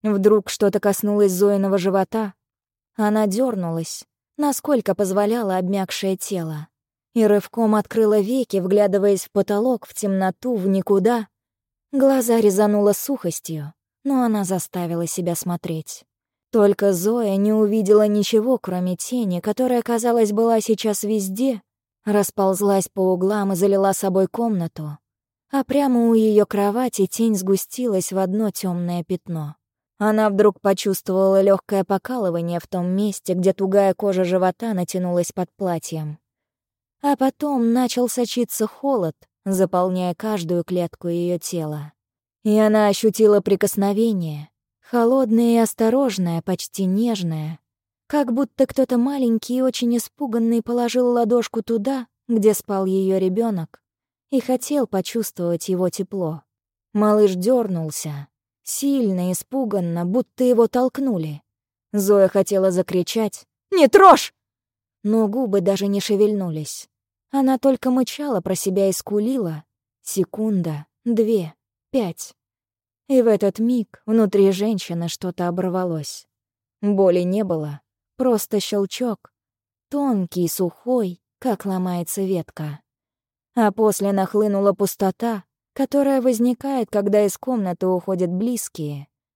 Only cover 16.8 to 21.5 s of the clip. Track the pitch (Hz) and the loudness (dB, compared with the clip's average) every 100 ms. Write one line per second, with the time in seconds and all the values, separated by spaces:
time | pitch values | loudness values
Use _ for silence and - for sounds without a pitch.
16.8 | 202 180 196 240 214 196 202 214 208 220 | 0 0 0 0 0 0 2 2 2 0
17.8 | 196 208 214 208 202 226 226 247 - 180 | 4 4 4 2 2 2 2 -2 -2 -4
18.8 | 180 170 - 247 208 175 214 214 254 247 | -4 -4 -4 -4 -2 -2 -4 -2 0 0
19.8 | 233 233 233 233 214 208 226 226 214 214 | 0 -2 0 2 2 2 2 2 2 0
20.8 | 220 202 208 214 190 190 269 | 0 -2 -2 -2 -2 -2 -2